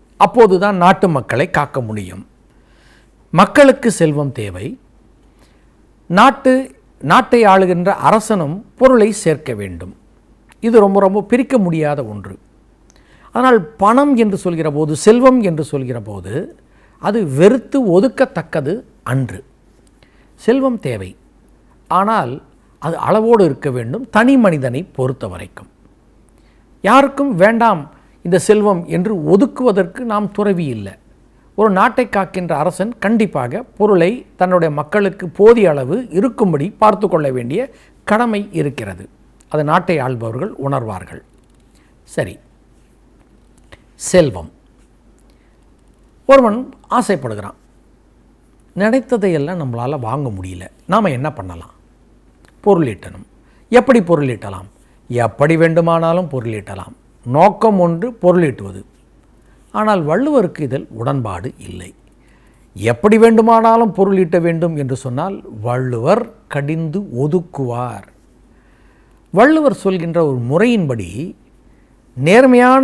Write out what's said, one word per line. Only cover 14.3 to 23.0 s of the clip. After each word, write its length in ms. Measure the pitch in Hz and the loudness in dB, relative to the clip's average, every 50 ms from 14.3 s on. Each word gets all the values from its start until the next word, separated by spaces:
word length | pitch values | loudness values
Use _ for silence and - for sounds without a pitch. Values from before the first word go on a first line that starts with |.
| 190 - | -2 -2
சொல்கிற 300 | - 185 170 160 156 156 | -4 -4 -4 -2 -2 -2
போது, 240 | 143 147 160 147 156 - | -2 -2 -2 -2 -4 0
செல்வம் 420 | - 208 220 247 262 262 254 254 | 4 4 4 6 6 4 4 4
என்று 240 | 214 180 160 151 151 | 2 0 -2 -4 -4
சொல்கிற 340 | - - 139 131 123 123 117 | -6 -6 -6 -6 -6 -8 -10
போது, 320 | 104 107 101 98 92 98 107 151 208 330 - _ _ _ _ _ _ _ _ _ | -10 -12 -14 -14 -10 -8 -8 -8 -8 -10 -14 _ _ _ _ _ _ _ _ _
அது 180 | - 202 208 233 196 147 | -4 -4 -2 -2 -2 -2
வெறுத்து 460 | 131 139 170 208 262 254 - - - 277 254 196 | 0 4 4 4 4 2 0 -4 -4 -2 0 2
ஒதுக்கத்தக்கது 840 | 165 185 202 262 - - 262 - - 175 156 - - 160 139 139 190 247 - _ _ _ - | 2 2 2 2 0 -2 -2 -2 -4 -6 -10 -6 -6 -6 -4 -4 -6 -8 -10 _ _ _ -8
அன்று. 360 | - 123 135 131 107 101 95 - _ _ _ _ _ _ _ _ _ _ _ _ _ _ _ _ _ _ _ | -4 -4 -2 -4 -4 -8 -14 -20 _ _ _ _ _ _ _ _ _ _ _ _ _ _ _ _ _ _ _
செல்வம் 380 | - - 247 269 262 269 240 - | -2 0 0 0 0 -2 -4 -4
தேவை, 300 | - 143 120 104 95 92 - _ _ _ _ _ _ _ _ _ _ _ _ _ _ - | -6 -8 -8 -8 -10 -14 -18 _ _ _ _ _ _ _ _ _ _ _ _ _ _ -4
ஆனால் 420 | 160 180 196 214 226 208 151 117 131 165 - _ _ _ _ _ _ _ | -2 0 0 0 0 -2 -2 -4 -6 -10 -14 _ _ _ _ _ _ _
அது 140 | - 160 165 | -8 -8 -8
அளவோடு 440 | - | -4